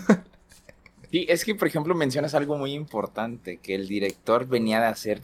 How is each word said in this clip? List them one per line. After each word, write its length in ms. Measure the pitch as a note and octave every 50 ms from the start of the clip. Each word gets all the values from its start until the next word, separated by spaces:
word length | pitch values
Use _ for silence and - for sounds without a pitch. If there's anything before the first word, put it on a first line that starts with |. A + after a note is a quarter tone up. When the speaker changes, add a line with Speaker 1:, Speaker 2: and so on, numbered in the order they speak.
| - -
Speaker 1:
<laughs> 240 | G#3 - - - _ - _ _ - - _ _ - _ _ - _ - - -
Speaker 2:
Sí, 140 | - F3 F3+ -
es 160 | F3 E3+ -
que, 120 | A3 G#3
por 120 | G#3 F#3 D#3
ejemplo, 260 | - E3 D3+ E3 F3+
mencionas 420 | E3+ D3+ C3+ B2+ D3 D3 D3+ D3
algo 220 | D3+ C#3+ C#3+ D3 D3
muy 140 | C#3 C#3
importante, 840 | C#3 D3 D3+ D3 - G#2+ G2 - - G#2+ A2 A#2 A#2 A#2 - F#2 F2 -
que 180 | - - F#2+
el 140 | F#2+ G2 F#2+
director 580 | G2+ G#2 G2+ G2 - - - - A2 A#2+ C3 B2+
venía 320 | B2+ A#2+ A2+ A2 A2 A2+
de 60 | A#2
hacer 340 | A2+ G#2+ - - A2 G#2 G2+